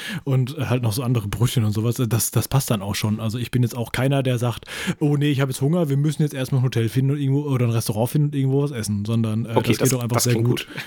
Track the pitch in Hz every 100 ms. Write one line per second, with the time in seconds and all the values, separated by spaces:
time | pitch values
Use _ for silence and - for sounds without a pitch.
0 | - 185 139 131 127 156 107 123 120 104
1 | 123 120 101 104 123 123 107 104 117 120
2 | 120 113 - 123 - 135 - 110 98 101
3 | 107 107 110 120 117 123 120 120 110 -
4 | 135 139 127 123 120 - - - 190 -
5 | 147 143 147 139 139 127 139 175 151 135
6 | 151 147 151 135 127 135 127 117 113 135
7 | 135 147 135 139 147 127 120 113 - 104
8 | 127 151 147 143 135 139 143 123 104 104
9 | 104 117 113 107 113 113 117 110 123 127
10 | 117 120 123 117 120 120 - -